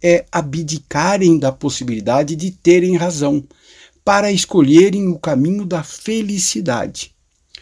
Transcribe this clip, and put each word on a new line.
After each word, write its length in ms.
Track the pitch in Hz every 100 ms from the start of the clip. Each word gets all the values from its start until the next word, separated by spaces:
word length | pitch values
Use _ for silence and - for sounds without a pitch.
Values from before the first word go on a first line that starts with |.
é 240 | 175 175 -
abdicarem 1080 | 180 147 151 151 156 - 147 175 202 180 165
da 120 | 135
possibilidade 880 | 131 143 - 123 110 104 127 151 160
de 140 | 185
terem 460 | 180 170 180 185 175
razão, 480 | 175 156 143 147 135 _ _ _ _ _
para 260 | - 202 202
escolherem 800 | 190 - 196 139 160 190 196 190
o 100 | 165
caminho 460 | - 131 151 202
da 180 | 185 175
felicidade. 1300 | 151 - - 226 208 202 - 220 175 120 101 - - _ _ _ _ -